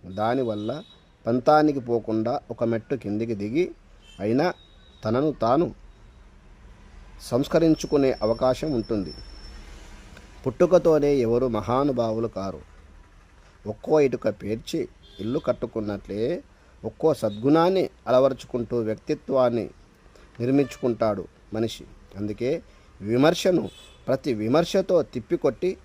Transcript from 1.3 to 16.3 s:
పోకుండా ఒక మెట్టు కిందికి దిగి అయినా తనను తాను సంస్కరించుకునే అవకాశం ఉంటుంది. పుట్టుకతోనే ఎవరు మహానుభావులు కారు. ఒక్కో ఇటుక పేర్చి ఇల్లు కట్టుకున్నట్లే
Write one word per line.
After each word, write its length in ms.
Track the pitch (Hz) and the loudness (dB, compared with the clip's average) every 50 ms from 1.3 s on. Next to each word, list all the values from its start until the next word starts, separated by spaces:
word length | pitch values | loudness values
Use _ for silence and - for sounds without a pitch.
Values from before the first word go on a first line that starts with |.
| 117 127 120 - 151 151 151 151 143 139 | -2 2 4 6 6 6 6 4 2 -2
పోకుండా 600 | 120 120 117 117 110 - 113 113 110 117 131 - - - | -2 -2 -2 -2 0 -2 -2 -2 0 -2 -2 -4 -6 -10
ఒక 120 | 117 - 120 | -4 -2 0
మెట్టు 320 | 117 113 113 - - 143 | 0 0 -2 -2 -4 -6
కిందికి 400 | 123 - 101 104 107 113 117 117 | -6 -4 -4 -4 -4 -2 -4 -4
దిగి 360 | 98 101 107 117 156 180 175 - - - - - - - - - - | -6 -6 -4 -2 -2 -2 -2 -4 -16 -20 -20 -20 -20 -20 -20 -12 -6
అయినా 340 | 95 107 117 131 160 180 - - - - - - - - - - - | -2 0 2 2 2 0 -2 -6 -16 -20 -20 -20 -20 -20 -20 -8 -4
తనను 260 | 110 110 127 143 156 | -2 0 0 0 0
తాను 560 | 139 - 113 113 127 147 175 123 - - - - - - - - - - - - - - - - - - - - - - - - - - - - - - | -2 0 2 2 4 2 2 -2 -4 -12 -20 -20 -20 -20 -20 -20 -20 -20 -20 -20 -20 -20 -20 -20 -20 -20 -20 -20 -20 -20 -20 -20 -20 -20 -20 -20 -20 -18
సంస్కరించుకునే 920 | - - 120 123 143 - - 165 165 160 156 - - - - 143 139 131 123 - | -8 -2 0 0 0 2 2 4 4 4 4 2 0 0 2 2 4 2 2 0
అవకాశం 500 | - 110 117 113 120 127 127 - - 156 | 0 0 0 2 2 0 0 0 -2 -2
ఉంటుంది. 420 | 143 117 107 - 113 104 92 87 - - - - - - - - - - - - - - - - - - - - - - - - - - - | -2 -2 -2 -2 -2 -2 -2 -6 -10 -14 -16 -18 -18 -18 -18 -18 -18 -18 -18 -18 -20 -20 -20 -20 -20 -20 -20 -20 -20 -20 -20 -20 -20 -8 -6
పుట్టుకతోనే 680 | 135 117 - 175 165 185 175 - 170 160 151 143 143 143 | -6 0 2 2 4 6 4 6 6 4 4 4 4 2
ఎవరు 320 | 139 120 113 117 120 131 | 2 2 2 2 2 2
మహానుభావులు 800 | 131 113 107 98 107 120 131 143 147 131 120 117 113 110 113 113 | 0 -2 -2 -2 0 0 2 2 0 0 0 -2 -2 -2 -2 -4
కారు. 340 | 113 - 95 95 95 85 73 - - - - - - - - - - - - - - - - - - _ _ - | -6 -6 -6 -8 -8 -10 -12 -16 -20 -20 -20 -20 -20 -20 -20 -20 -20 -20 -20 -20 -20 -20 -20 -20 -20 _ _ -12
ఒక్కో 320 | 104 107 - - - 156 156 | -12 -12 -10 -4 0 2 4
ఇటుక 300 | 147 131 120 120 - 113 | 4 2 0 -2 -4 -4
పేర్చి 580 | 101 - - 98 110 143 - - - 165 127 - - - - - - - | -4 -4 -6 -6 -6 -6 -6 -8 -6 -6 -6 -8 -10 -20 -20 -20 -16 -10
ఇల్లు 200 | 98 110 127 139 | -8 -6 -6 -4
కట్టుకున్నట్లే 1040 | - - 151 - - 113 - 113 107 101 101 98 - - 95 104 113 131 | -2 -4 -4 -4 -4 -6 -6 -6 -6 -4 -6 -8 -8 -10 -6 -4 -2 -4